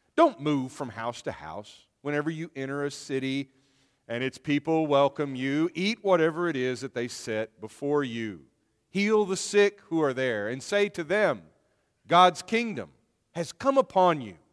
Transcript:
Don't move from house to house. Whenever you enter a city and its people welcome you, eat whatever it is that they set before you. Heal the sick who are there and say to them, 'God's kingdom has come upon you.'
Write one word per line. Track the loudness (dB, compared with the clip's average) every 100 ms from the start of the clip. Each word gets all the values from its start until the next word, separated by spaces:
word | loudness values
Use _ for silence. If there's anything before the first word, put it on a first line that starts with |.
| _
Don't | 4 4 4
move | -2 -2 -2
from | -8 -10
house | -6 -8 -8
to | -10
house. | -12 -12 -14 -14 -20 _ _
Whenever | -4 -2 -2
you | -6 -10
enter | -8 -8 -6
a | -6
city | -8 -6 -4 -2 -4 -8 _ _ _ _ _ -10
and | -6
its | -6 -6
people | -2 -2 2 0 2
welcome | 4 2 0 -6
you, | -4 -2 0 -2
eat | -2 -2 -2
whatever | 2 4 2 0 -4
it |
is | -2 -2 -4
that | -8
they | -6 -8
set | -8 -6 -4 -4 -8
before | -16 -8 -2 0
you. | 0 -4 -6 -8 -16 _ _ _ _
Heal | -2 2 2
the | 2 -2
sick | 0 4 4 2 -4
who | 0
are | 0
there | 0 -2 -2 -4
and | -6
say | -2 0 0
to | -2
them, | -2 2 2 0 -8 _ _ _ _ _ 2
'God's | 6 6 4
kingdom | -2 -2 -2 -6 -10 _ _ _ _
has | -8 -8
come | -2 2 2
upon | 2 4 4 2
you.' | -4 -14 _